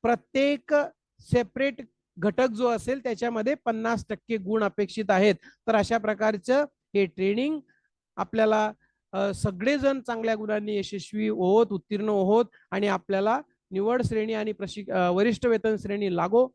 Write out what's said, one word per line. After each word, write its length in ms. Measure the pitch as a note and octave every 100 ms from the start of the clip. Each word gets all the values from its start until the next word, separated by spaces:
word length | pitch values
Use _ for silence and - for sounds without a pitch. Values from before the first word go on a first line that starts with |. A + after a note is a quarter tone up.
प्रत्येक 720 | A#3 A#3 _ C4+ C#4 C#4+ - D4 C#4+ _ _ _
सेपरेट 640 | - A#3+ A#3 B3 C#4 B3 B3 _ _ -
घटक 300 | G3 A3+ B3+
जो 220 | G#3+ B3
असेल 340 | A3+ A#3 C4+
त्याच्यामध्ये 520 | B3 G#3+ A#3+ A#3 A3 D4
पन्नास 500 | A#3+ A3+ A3+ A#3 -
टक्के 280 | G#3 - A3+
गुण 260 | F#3 A3
अपेक्षित 420 | G3+ - G3 - G3+
आहेत. 260 | F#3+ G#3 F#3+ - _ -
तर 80 | A3
अशा 220 | G3+ A#3
प्रकारचं 680 | G#3+ G#3 A3 G#3+ - C4+ D4 _ _ G3
हे 100 | F#3+
ट्रेनिंग 540 | - G3 G#3+ C#4 D#4 - _ _ _ _ -
आपल्याला, 560 | F#3+ A3 A3 G#3+ G#3+ G#3+ _ _ _
अ, 200 | F#3+ G3
सगळेजण 680 | F#3+ G#3 F3+ A3+ C#4+ C#4 C4+
चांगल्या 340 | A#3+ A3+ A3+ A3
गुणांनी 420 | G#3+ G#3+ G#3 G#3
यशस्वी 500 | G3 G3+ - G#3+ G#3+
होत, 400 | G#3+ F3+ G#3+ A#3
उत्तीर्ण 380 | F#3+ _ G#3 G#3+
होत 360 | G#3 F#3+ A3 A#3+ _ _
आणि 160 | F#3 G3+
आपल्याला 540 | F#3+ - G3 G#3 C4 - _ _
निवड 300 | F#3+ G#3 B3
श्रेणी 320 | A#3+ A3 G#3+
आणि 180 | A3 G#3+
प्रशिक-, 420 | G#3 G3 - G3
अ, 180 | F#3 F3+
वरिष्ठ 340 | F3+ A3 G#3+ B3
वेतन 300 | A3+ A3 G#3+
श्रेणी 400 | G3 G3+ G3+ F3
लागो. 340 | F3 A3+ B3+